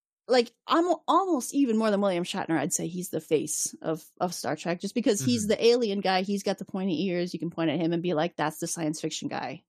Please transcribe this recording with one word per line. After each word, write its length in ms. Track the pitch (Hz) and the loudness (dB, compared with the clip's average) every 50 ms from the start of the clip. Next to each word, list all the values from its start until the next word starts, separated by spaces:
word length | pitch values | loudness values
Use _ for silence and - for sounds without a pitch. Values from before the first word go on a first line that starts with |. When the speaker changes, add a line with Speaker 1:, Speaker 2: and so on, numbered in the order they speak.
| _ _ _ _ _ - | _ _ _ _ _ 2
Speaker 1:
like, 260 | 240 254 233 - - _ _ - | 2 2 2 2 -4 _ _ 2
I'm 180 | 247 330 339 | 2 4 4
al-, 180 | 359 330 - - - | 4 2 0 2 2
almost 460 | 285 349 392 381 330 254 - - - | 4 4 4 4 2 0 0 0 0
even 240 | 285 277 233 220 220 | 2 2 4 4 4
more 140 | 220 220 | 4 4
than 100 | 202 202 | 2 2
William 220 | 202 196 180 170 - | 2 2 2 0 -2
Shatner, 340 | - - 190 - - 165 151 | -2 -4 -4 -2 0 0 0
I'd 160 | 131 185 - | 2 0 -2
say 140 | - 165 165 | -2 -4 -4
he's 220 | 175 180 175 - | -6 -6 -6 -6
the 120 | - 156 | -6 -6
face 540 | - - 160 147 - - - - - - - - | 0 2 2 2 2 -2 -4 -4 -4 -6 -8 -8
of, 220 | - - 156 165 - - _ - | -6 -6 -6 -6 -8 -14 _ -4
of 120 | - 180 170 | -4 -4 -2
Star 220 | - - 117 147 | -4 -6 -6 -6
Trek, 240 | - - 175 175 180 | -4 -4 -4 -4 -4
just 160 | - 196 - | -6 -4 -4
because 260 | 247 220 277 214 208 | 0 2 2 2 2
he's 220 | 131 247 240 233 208 | 2 2 0 2 2
Speaker 2:
Mm-hmm. 60 | 202 | 0
Speaker 1:
the 160 | 208 - - | 0 4 4
alien 340 | 233 240 247 240 208 196 202 | 4 4 4 2 0 0 0
guy. 200 | 185 185 190 196 | 0 2 2 2
He's 220 | 190 196 202 202 - | 0 0 -2 -2 -2
got 140 | 208 185 - | -2 -4 -4
the 80 | 196 | -6
pointy 400 | - - 190 185 196 175 147 185 196 | -8 -6 -4 -2 0 0 0 0 0
ears. 260 | 175 175 175 180 - | 0 -2 -2 -4 -4
You 60 | - | -6
can 100 | - 170 | -6 -6
point 220 | - - 165 156 | -4 -2 -2 0
at 80 | 139 170 | 0 0
him 120 | 170 165 170 | 0 0 0
and 100 | 165 170 | 0 -2
be 100 | 175 151 | 0 0
like, 220 | 147 160 175 - - | 0 0 -2 -2 -2
"That's 220 | - 156 151 - | -4 -4 -4 -4
the 80 | 170 165 | -6 -6
science 340 | - 170 156 151 160 - | -6 -4 -4 -4 -4 -4
fiction 260 | - 160 - - - - | -6 -6 -6 -6 -8 -8
guy" 360 | - - - 127 139 - - | -6 -6 -8 -8 -10 -12 -16